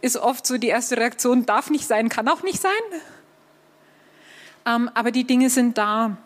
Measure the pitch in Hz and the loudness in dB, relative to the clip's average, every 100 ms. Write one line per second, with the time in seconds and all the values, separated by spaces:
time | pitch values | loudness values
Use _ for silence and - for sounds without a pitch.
0 | 254 240 240 254 - 254 226 220 240 240 | -2 0 -2 -2 -4 -2 0 0 -2 -2
1 | 233 233 247 254 240 214 - 302 - 214 | -2 -2 2 2 2 0 0 -4 0 0
2 | 226 - 226 330 381 - - 403 453 339 | 0 -2 -2 -2 -2 -4 -2 -2 -4 -10
3 | - - _ _ _ _ _ _ _ _ | -14 -20 _ _ _ _ _ _ _ _
4 | _ _ - - - - - 233 240 - | _ _ -20 -20 -20 -10 -2 0 0 -2
5 | 233 247 254 247 262 254 240 233 208 214 | -2 0 2 4 4 4 2 2 0 0
6 | 226 196 | -2 -4